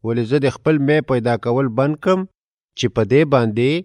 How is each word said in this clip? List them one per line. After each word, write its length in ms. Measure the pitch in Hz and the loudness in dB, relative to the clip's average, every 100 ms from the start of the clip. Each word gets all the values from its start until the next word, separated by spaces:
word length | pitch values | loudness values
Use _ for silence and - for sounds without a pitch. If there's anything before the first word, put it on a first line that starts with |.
ولې 200 | 110 117 110 | -2 -4 0
زه 80 | 147 | 0
د 80 | 135 - | 0 -2
خپل 200 | - 156 | 0 0
مې 300 | 139 151 - | 2 0 0
پیدا 240 | 131 117 117 | -2 0 -2
کول 300 | 120 120 139 113 | -2 -2 -2 0
بند 180 | 139 151 | -2 -2
کم 160 | 190 185 185 _ _ _ _ - | -2 -2 -2 _ _ _ _ -6
چې 100 | 123 - | -4 -2
په 60 | 107 | 2
دې 120 | 135 156 | 2 4
باندې 380 | 135 113 107 127 160 | 2 0 0 -2 -2